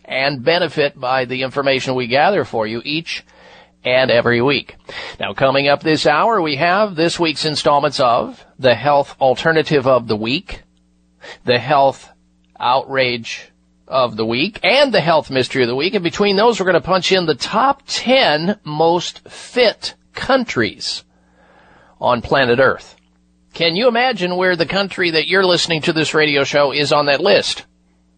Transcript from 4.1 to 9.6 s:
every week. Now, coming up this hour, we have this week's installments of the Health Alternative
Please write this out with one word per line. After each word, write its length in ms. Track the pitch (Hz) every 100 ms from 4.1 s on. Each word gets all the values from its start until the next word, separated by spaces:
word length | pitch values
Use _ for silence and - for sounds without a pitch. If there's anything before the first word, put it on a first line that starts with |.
every 300 | 117 113 117
week. 340 | 131 131 - - - - - -
Now, 120 | 98
coming 360 | 101 135 139 143
up 120 | 143
this 240 | 160 156 160
hour, 360 | 147 208 220
we 160 | 160 135
have 400 | 170 190 214 160
this 200 | 165 -
week's 280 | 165 143 156
installments 560 | 147 156 143 151 131
of 440 | 127 120 247 247 - -
the 160 | 127 113
Health 400 | 139 143 139 -
Alternative 680 | 135 123 160 160